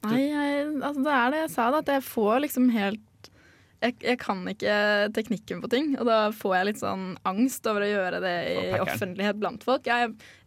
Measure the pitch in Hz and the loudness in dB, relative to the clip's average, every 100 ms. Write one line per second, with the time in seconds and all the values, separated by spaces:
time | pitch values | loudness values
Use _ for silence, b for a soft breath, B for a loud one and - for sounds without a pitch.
0 | 214 247 277 294 285 285 294 294 285 294 | -2 0 2 0 0 0 -2 -4 -4 -2
1 | 302 269 240 311 320 - 233 302 285 277 | 2 2 2 0 -2 0 2 2 0 -2
2 | - 233 208 247 294 254 254 226 196 214 | -2 0 2 2 2 2 4 4 0 -4
3 | - _ - b b b b b 240 - | -10 _ -20 b b b b b -2 0
4 | - 247 - 190 185 202 208 208 208 208 | -2 -2 -2 -4 -6 -4 0 2 4 2
5 | 214 220 220 190 - 175 - 240 311 269 | 2 -2 -4 -6 -6 -8 -2 0 0 0
6 | 233 220 214 214 196 185 196 214 202 190 | 2 4 2 0 0 2 2 -2 -4 -4
7 | 185 - 185 190 262 - 220 208 202 202 | -6 -4 -2 2 2 0 -2 0 0 0
8 | 180 175 185 175 - 180 185 - 190 - | 0 -2 -2 -2 -2 -2 0 0 0 -2
9 | 190 180 208 208 196 - - 254 240 240 | -4 -2 -2 -2 -4 -4 -2 0 0 0
10 | 233 226 B B | 0 -4 B B